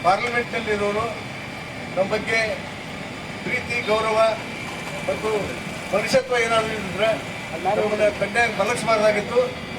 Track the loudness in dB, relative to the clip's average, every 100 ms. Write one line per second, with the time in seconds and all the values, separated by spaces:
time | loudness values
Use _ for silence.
0 | 4 4 2 -2 -2 -4 -2 0 0 0
1 | -2 -4 -8 -10 -10 -10 -10 -10 -4 0
2 | 0 0 2 2 2 -2 -6 -10 -10 -10
3 | -10 -10 -10 -6 -2 -2 -2 -2 2 2
4 | 2 4 4 2 -6 -8 -8 -8 -8 -6
5 | -4 -2 0 0 -2 -6 -8 -8 -2 0
6 | 4 2 4 0 4 2 2 -4 -4 0
7 | 2 2 -4 -8 -8 -4 0 2 2 4
8 | 2 2 0 2 2 2 0 0 2 4
9 | 6 4 2 2 2 -2 -10